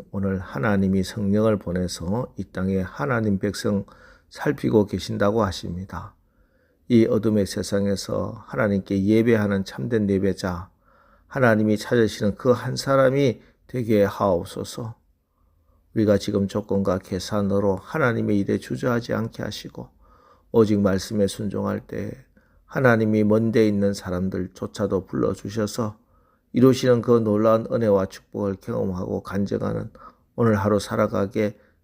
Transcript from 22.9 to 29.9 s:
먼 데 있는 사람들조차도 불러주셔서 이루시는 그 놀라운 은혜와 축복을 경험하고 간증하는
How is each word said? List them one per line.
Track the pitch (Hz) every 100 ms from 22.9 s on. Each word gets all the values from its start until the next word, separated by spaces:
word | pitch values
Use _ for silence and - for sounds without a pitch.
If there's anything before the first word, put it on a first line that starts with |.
| 113 110 107
먼 | 104 107 113
데 | 113 107
있는 | 101 101 101
사람들조차도 | 92 90 95 92 92 - 110 - 98 95 -
불러주셔서 | 131 113 98 95 110 104 - 107 - _ _ _ _ _
이루시는 | 120 131 123 127 120
그 | 107 120
놀라운 | 107 104 110 113 113
은혜와 | 117 110 98 95
축복을 | - _ 107 101 95
경험하고 | - 117 101 90 104 98
간증하는 | - 98 98 107 101 107 110